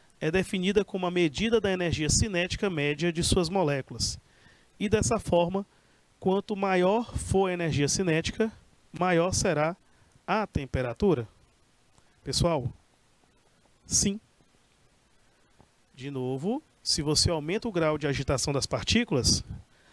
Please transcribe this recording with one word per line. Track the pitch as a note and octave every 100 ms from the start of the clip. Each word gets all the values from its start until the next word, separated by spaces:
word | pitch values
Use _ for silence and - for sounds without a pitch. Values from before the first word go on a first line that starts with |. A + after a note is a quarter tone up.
| _ -
é | D#3
definida | F#3 F3+ G3 F3+ G3+ -
como | F#3+ F3+
a |
medida | F3+ E3+ B2+ A3 A3+
da | G3
energia | F#3 F3 D3 D3+
cinética | - A3+ F3 F3+ - G3+
média | D#3+ D3 D3 F3
de | E3
suas | - G3 E3
moléculas. | F#3+ D#3 C#3+ - A#2+ - - - _ - _ _ -
E | G3+
dessa | G#3+ F#3+ A3+
forma, | - E3+ F3 F#3+ G3+ _ _ _ _ -
quanto | F#3+ G3 - G3+
maior | G3 F#3 F3+ A3 A#3+ -
for | - F#3+ F#3+
a |
energia | F3+ E3 C3+ C#3+
cinética, | - F#3 D#3+ - - A3+ - - _ _ D3+
maior | F3+ E3+ F3+
será | F#3 G3+ D3 D#3 F#3 _ _ _ _ -
a | G3+ G3+
temperatura. | - C3+ C3+ B2 A#2 G3+ C#3 A2+ _ _ _ _ _ _ _ _ _
Pessoal, | - - E3+ D#3+ B2 - _ _ _ _ _ _ _ _ _ _ -
sim. | - G3+ G3+ _ _ _ _ _ _ _ _ _ _ _ _ _ _ _ _ _
De | - C3+
novo, | C3+ B2+ C3+ F3 C4 - _
se | - -
você | D3 D3 -
aumenta | D#3+ D3 G#3 A#3
o |
grau | F3 D#3 D3+
de | D3
agitação | C3 C#3 C3+ -
das | C#3 -
partículas, | B2 - A3+ A#3+ C#3 G#2+ - - - - _ _